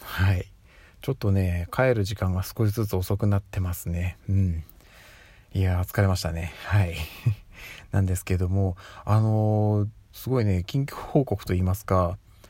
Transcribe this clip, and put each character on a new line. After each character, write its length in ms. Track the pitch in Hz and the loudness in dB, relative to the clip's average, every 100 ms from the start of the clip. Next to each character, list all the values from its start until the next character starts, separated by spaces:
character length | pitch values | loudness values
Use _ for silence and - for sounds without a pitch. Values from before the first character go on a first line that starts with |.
は 340 | - - 95 92 | -8 0 2 2
い。 140 | - - - - - - | -2 -14 -20 -20 -20 -8
ち 80 | - | -6
ょ 20 | |
っ 40 | 135 | -2
と 160 | 104 | 2
ね、 340 | 98 92 87 87 | 2 2 0 -2
帰 240 | - 131 | 2 4
る 120 | 113 98 | 2 0
時 100 | 104 | -2
間 180 | 92 | -2
が 100 | 92 | -2
少 220 | - - 107 | -2 0 0
し 60 | |
ず 160 | 110 104 | 0 -2
つ 80 | 92 | -2
遅 220 | 92 101 | -2 0
く 100 | 104 | 2
な 120 | 98 | 0
っ 20 | |
て 180 | - - | -2 -4
ま 140 | 90 | -4
す 160 | 87 90 | -4 -4
ね。 280 | 85 90 - - | -4 -4 -6 -2
う 20 | |
ん。 320 | 98 92 80 - - - - - - - - - | 2 2 -2 -8 -16 -20 -20 -20 -20 -20 -20 -6
い 80 | 95 | 0
や 200 | 95 90 | 0 0
ー、 20 | |
疲 160 | 90 - | 0 2
れ 80 | 98 | 2
ま 80 | 90 | 2
し 60 | |
た 100 | 82 | -2
ね。 220 | 82 85 - | -4 -6 -10
は 220 | - 101 87 | 0 2 2
い。 100 | 80 80 - 117 - | -2 -10 -4 -4 -4
<laughs> 480 | - - - - - | -8 -20 -18 -20 -4
な 80 | 98 | 0
ん 60 | 95 | 0
で 100 | 90 | 0
す 80 | |
け 140 | - 92 | -2 -2
ど 100 | 90 | 0
も、 300 | 98 95 87 - - | 0 0 -4 -12 -10
あ 160 | - 110 | 0 2
の 680 | 110 107 107 107 107 104 104 | 4 2 2 2 2 2 -2
ー、 0 | - - | -6 -20
す 160 | - 117 | -12 -4
ご 100 | 131 | 0
い 60 | 104 | 2
ね、 180 | 92 87 | 0 0
近 200 | 135 139 | -4 -4
況 100 | - | -8
報 300 | - 151 131 | 0 0 2
告 180 | 98 | -2
と 80 | - | -2
言 80 | 92 | 0
い 40 | 92 | 0
ま 100 | 95 | 0
す 100 | - | 2
か、 320 | 92 87 95 - - - | 2 2 -4 -14 -20 -20